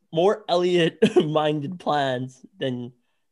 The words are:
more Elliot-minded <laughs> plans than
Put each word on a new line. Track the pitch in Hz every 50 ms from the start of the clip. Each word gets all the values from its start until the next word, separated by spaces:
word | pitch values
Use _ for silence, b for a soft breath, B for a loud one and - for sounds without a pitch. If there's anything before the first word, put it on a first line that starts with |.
| _ _ -
more | 160 175 196 220 214 - -
Elliot-minded | 170 180 180 180 180 175 165 160 - - - 208 - 359 - 151 156 156 151 151 151 151 139 139 185 175
<laughs> | -
plans | 160 151 147 139 135 127 123 131 131 - _ - - _ -
than | 147 135 123 123 123 120 - _ _ _ _ _ _ _